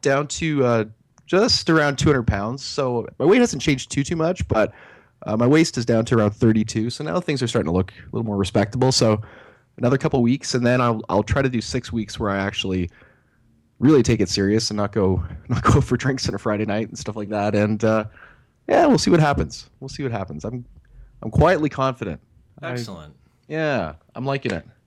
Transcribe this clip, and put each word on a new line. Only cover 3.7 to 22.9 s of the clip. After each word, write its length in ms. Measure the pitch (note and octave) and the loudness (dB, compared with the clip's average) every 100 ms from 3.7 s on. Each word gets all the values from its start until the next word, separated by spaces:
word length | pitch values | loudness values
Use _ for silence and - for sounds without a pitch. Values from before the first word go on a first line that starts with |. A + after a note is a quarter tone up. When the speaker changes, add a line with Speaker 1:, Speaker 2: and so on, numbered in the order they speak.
| C3+ - | -2 -2
Speaker 1:
too, 120 | - | -4
too 120 | C#3 E3+ | -4 -2
much, 320 | D#3+ F#3 - | -2 -2 -2
but, 260 | A2+ G#2 - - - _ _ - | 0 0 -2 -20 -20 _ _ -6
uh, 100 | G#2+ | 0
my 80 | A#2+ | 4
waist 320 | D#3 E3 - | 4 4 0
is 80 | A2+ | 0
down 180 | A2+ A2+ | 0 2
to 100 | A#2 | 2
around 160 | G#2+ | 2
thirty-two, 580 | G#2 A2+ A2 G#2+ A2+ A2+ | 2 2 4 0 -2 -4
so 140 | - | -6
now 160 | D3+ E3+ | -4 -4
things 240 | F3 C#3 | -2 -2
are 40 | B2 | -2
starting 240 | A#2 D#2 | -2 0
to 0 | F2+ | 0
look 140 | F#2+ | -2
a 140 | - - | -6 -12
little 140 | A2 A2+ | -8 -4
more 120 | G2+ | -2
respectable, 540 | F#2 - G2+ C3 B2+ | 0 0 0 2 2
so 300 | B2+ A#2 G#2+ A2 - - _ _ - | 4 2 2 -2 -20 -20 _ _ -4
another 220 | A#2+ C3 | 0 0
couple 200 | D#3 C3+ | 0 2
weeks, 320 | A#2 C3+ - B2+ | 2 0 -2 0
and 100 | A#2+ | 2
then 160 | B2+ | 2
I'll, 220 | A#2+ A2 A2 | 2 0 0
I'll 120 | F#2+ | -2
try 220 | G#2 C#3+ | 0 0
to 60 | C3+ | 0
do 120 | B2 | -2
six 320 | - C3 - | -4 -6 -6
weeks 260 | A#2 G#2 - | -6 -6 -6
where 120 | A2 | -4
I 60 | G2 | -2
actually 500 | G2 - F#2+ F#2 F2 _ _ _ _ _ _ _ _ _ | -4 -4 -4 -4 -4 _ _ _ _ _ _ _ _ _
really 240 | B2+ D3+ | 4 6
take 180 | G2+ A2 | 4 2
it 100 | F#2+ | 0
serious 420 | - G2 G#2+ A2+ | 0 2 2 0
and 60 | G#2+ | -4
not 160 | G2+ | -2
go, 300 | A2 F#2+ F#2 F2 - | 0 0 0 -4 -12
<laughs> 120 | - | -6
not 140 | B2 | -2
go 180 | - - | 2 2
for 160 | C3 B2 | 2 -2
drinks 320 | B2+ C3 - | -2 -4 -4
on 60 | |
a 60 | G2 | -4
Friday 260 | - G#2 G#2+ | -4 -2 -2
night 240 | G#2 A2 | -4 -6
and 80 | - | -8
stuff 180 | - G#2+ | -10 -10
like 140 | G#2 | -6
that, 240 | G#2 G#2 | -4 -2
and, 300 | G#2 G#2 G#2+ | 0 0 2
uh, 220 | A2+ A2 A2 - - _ _ _ - | 2 0 -2 -12 -20 _ _ _ -2
yeah, 200 | F#4 D#4+ | 2 4
we'll 100 | B3+ | 4
see 140 | - | 4
what 80 | F3+ | 4
happens. 500 | D#3 C#3 D2 - - _ | 4 2 -4 -8 -20 _
We'll 100 | C3+ | -16
see 120 | - | -8
what 100 | C#3 | -6
happens. 320 | A2+ F#2+ D2+ | -6 -6 -8
I'm, 220 | G#2 B2 A#2+ - _ - - _ | -8 -10 -12 -20 _ -20 -20 _
I'm 80 | A2+ | -4
quietly 400 | - D#3 F3+ D3+ | 2 4 4 0
confident. 500 | - C3 B2+ G#2 D2 _ _ _ - | -2 -4 -4 -8 -8 _ _ _ -16
I 80 | - | -10
Speaker 2:
Excellent. 420 | B2 A2+ | -8 -10